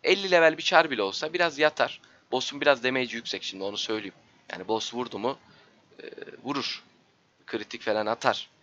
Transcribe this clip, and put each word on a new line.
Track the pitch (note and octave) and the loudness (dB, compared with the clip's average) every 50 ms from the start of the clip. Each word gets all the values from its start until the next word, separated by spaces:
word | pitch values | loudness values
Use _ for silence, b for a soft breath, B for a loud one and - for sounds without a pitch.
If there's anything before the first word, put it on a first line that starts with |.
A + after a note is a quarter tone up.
| - | 2
Elli | - F#3 G3+ G3 F#3+ | 2 0 2 2 2
level | F3+ E3+ E3 D#3+ D#3 D#3 | 4 6 6 6 4 4
bir | |
çar | D#3+ - F#3 D#3+ E3 D#3 | -2 4 6 6 6 6
bile | C3+ G#2+ | 0 -2
olsa | G2+ G2 G2 - - D#3 | -2 -2 -2 -4 -6 -6
biraz | E3 F3 F3 E3 C#3+ C3+ | -2 0 0 0 2 2
yatar. | D3+ D3+ D3+ - B2 - - - b b b b b _ | 2 2 4 2 0 0 0 -12 b b b b b _
Boss'un | - C3 B2+ - C#3 C#3+ | -4 -4 -2 -4 -6 2
biraz | D3 D3 C#3 B2 A2+ | 4 4 4 6 4
damage'i | C3 C3 C3 B2+ A#2 A2 | 0 0 0 -2 -2 -6
yüksek | A#2 A#2 - - F#2+ | -8 -8 -6 -8 -6
şimdi | - - - F#2+ G2 | -8 -8 -8 -6 -6
onu | G2 G2+ | -6 -4
söyleyeyim. | G#2 - - A2 A2 G#2 F#2+ - _ _ _ _ _ _ _ | -6 -4 -4 -4 -4 -4 -8 -14 _ _ _ _ _ _ _
Yani | - F2+ F2+ F#2+ | -12 -12 -4 -2
boss | A2 A2 G#2+ - - | -2 -2 -2 -4 -6
vurdu | A#2+ B2 A#2 A2+ G2+ | -6 -6 -6 -6 -4
mu, | G#2 B2+ C3+ - b b b b b b b b _ _ - - | -4 -4 -4 -6 b b b b b b b b _ _ -20 -18
e, | - - - - - - - - | -16 -16 -14 -16 -16 -18 -18 -14
vurur. | - B2+ C#3+ C#3 A#2 - - - - _ _ _ _ _ _ _ _ _ _ _ _ | -8 -6 -4 -4 -4 -4 -8 -10 -14 _ _ _ _ _ _ _ _ _ _ _ _
Kritik | - - A2 G#2 - - A2 | -6 -6 -6 -6 -6 -12 -6
falan | - A2+ G#2+ G#2+ G#2+ | -2 0 0 0 0
atar. | G#2+ A2+ - - C3 G#2+ - - - _ _ | 0 -2 2 2 2 2 2 -6 -14 _ _